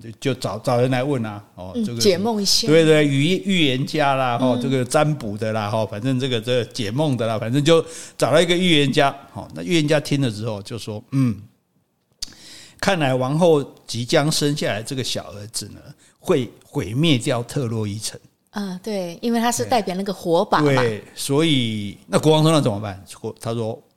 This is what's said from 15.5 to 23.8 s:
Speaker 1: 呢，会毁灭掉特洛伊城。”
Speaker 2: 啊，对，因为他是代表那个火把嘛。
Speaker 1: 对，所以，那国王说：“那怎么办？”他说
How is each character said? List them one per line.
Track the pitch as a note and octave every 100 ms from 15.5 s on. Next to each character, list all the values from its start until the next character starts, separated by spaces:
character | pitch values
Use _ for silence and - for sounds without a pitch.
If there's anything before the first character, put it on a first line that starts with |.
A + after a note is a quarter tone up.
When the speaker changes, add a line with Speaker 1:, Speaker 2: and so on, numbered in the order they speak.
| - G#2
Speaker 1:
呢， | - - - _ _
会 | - E3 A2+ - _
毁 | D3 F#2+
灭 | A#2 E3+ B2+
掉 | C#3+ A#2+
特 | A#2+ - B2
洛 | A2+ G#2+
伊 | G2+
城。” | - - _ _ _
Speaker 2:
啊， | G#3+ G3+ F3+
对， | A3+ G3+ F3 E3+
因 | A#3
为 | A#3
他 | A3+
是 | A#3 A3+
代 | B3+
表 | G3 F3+
那 |
个 | G3+
火 | F#3 F3 E3+
把 | G#3 F3
嘛。 | D3
Speaker 1:
对， | C3+ A#2+ G#2 - -
所 | - C#3 E3
以， | C#3 A#2 G#2+ G2+ - -
那 | C#3
国 | D3
王 | D#3
说 | D#3
：“那 | D#3+
怎 | B2+
么 | G2+
办？” | G#2+ F#2 G2 - A2+ -
他 | A2+
说 | A#2 A2 A2+